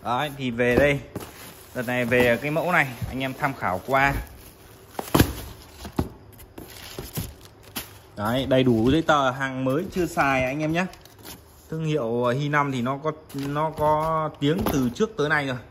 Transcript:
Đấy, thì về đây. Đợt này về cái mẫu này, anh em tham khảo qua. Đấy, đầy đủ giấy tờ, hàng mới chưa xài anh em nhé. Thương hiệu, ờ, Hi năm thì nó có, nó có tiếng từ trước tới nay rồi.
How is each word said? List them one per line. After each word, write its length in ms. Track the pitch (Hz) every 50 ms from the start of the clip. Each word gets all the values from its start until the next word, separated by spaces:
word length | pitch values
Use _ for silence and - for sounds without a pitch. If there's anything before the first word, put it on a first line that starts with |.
| -
Đấy, 260 | 107 120 127 147 151 139
thì 140 | 139 135 127
về 260 | 117 117 123 120 123
đây. 240 | 123 135 147 143 139 - - - - - - - - - - - - - - -
Đợt 120 | 131 123
này 180 | 113 123 123 123
về 320 | 117 127 123 123 123 117
cái 140 | 120 127 147
mẫu 220 | 151 165 143 170 180
này, 160 | 165 143 131 123 117 - -
anh 140 | - 131 135
em 100 | 131 127 -
tham 160 | 151 139 135
khảo 260 | - 117 98 90 95 -
qua. 260 | - 131 135 135 139 135 - - - - - - - - - - - - - - - - - - - - - - - - - - - - - - - - - - - - - - - - - - - - - - - - - - - - - - - - - - - - - - - - - - - - - - - - - - - - - - - -
Đấy, 300 | - 104 107 120 135 131
đầy 180 | 123 131 131 131
đủ 260 | 127 120 110 110 127
giấy 120 | 139 165 165
tờ, 280 | 160 156 147 139 131
hàng 340 | 123 135 139 135 131 131 131
mới 220 | 131 131 139 - - -
chưa 140 | 190 175
xài 380 | 156 - 175 151 139 135 131 127
anh 160 | 127 135 151
em 120 | 156 156 160
nhé. 140 | 170 190 180 - - - - - - - - - - - - - - - -
Thương 140 | 160 160 160
hiệu, 400 | 156 151 151 120 113 117 120 123
ờ, 80 | 123 123
Hi 160 | 135 147 143
năm 240 | 147 147 143 143 131
thì 100 | 127 117
nó 160 | 127 139 139
có, 140 | 139 156 156 156 - - -
nó 360 | 143 139 143 143 147 156 160
có 600 | 151 151 151 151 151 151 156 160 160 156 156 151 151 -
tiếng 180 | 147 143 160 196 - - -
từ 180 | 143 131 120 120
trước 220 | - 214 214 -
tới 120 | - 143 151
nay 180 | 160 147 143
rồi. 100 | 135 127 120 110 -